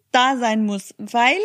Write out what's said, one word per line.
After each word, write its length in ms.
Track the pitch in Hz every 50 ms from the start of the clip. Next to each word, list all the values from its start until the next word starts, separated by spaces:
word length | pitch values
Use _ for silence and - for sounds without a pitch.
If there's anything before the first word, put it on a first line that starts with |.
| _ _
da 260 | - 247 254 269 269 247
sein 260 | 240 220 220 220 214
muss, 300 | 208 202 196 - - - -
weil 380 | 208 202 - 233 240 262 302 381